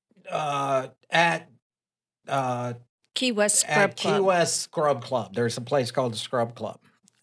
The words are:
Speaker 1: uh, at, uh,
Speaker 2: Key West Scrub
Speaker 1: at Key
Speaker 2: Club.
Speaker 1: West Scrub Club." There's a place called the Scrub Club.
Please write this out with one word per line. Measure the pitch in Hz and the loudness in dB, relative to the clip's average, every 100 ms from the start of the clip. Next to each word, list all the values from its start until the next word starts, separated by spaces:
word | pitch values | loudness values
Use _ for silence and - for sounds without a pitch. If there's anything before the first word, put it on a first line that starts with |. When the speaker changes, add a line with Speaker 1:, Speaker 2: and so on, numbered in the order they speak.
| _ _ 185 | _ _ -8
Speaker 1:
uh, | 170 151 143 139 135 131 - _ | -4 -2 -2 0 0 -2 -10 _
at, | 160 170 165 - _ _ _ _ _ _ _ - | 2 2 0 -6 _ _ _ _ _ _ _ -4
uh, | 135 127 123 123 120 - _ _ - | -2 0 -2 -4 -8 -14 _ _ -4
Speaker 2:
Key | 254 | -2
West | 208 208 - | 2 2 2
Scrub | - 208 | 2 2
Speaker 1:
at | 196 - | 2 0
Key | 180 | 0
Speaker 2:
Club. | 156 | 2
Speaker 1:
West | 190 180 165 - | 4 4 2 -2
Scrub | - - 147 127 | -4 0 0 0
Club." | 120 127 95 98 | -2 -4 -2 -2
There's | 120 117 | -2 -2
a | |
place | 117 143 117 | -2 0 0
called | - 123 | 0 -2
the | 107 | -4
Scrub | - 127 117 120 | -4 -2 -2 -4
Club. | 107 - _ _ _ _ | -10 -12 _ _ _ _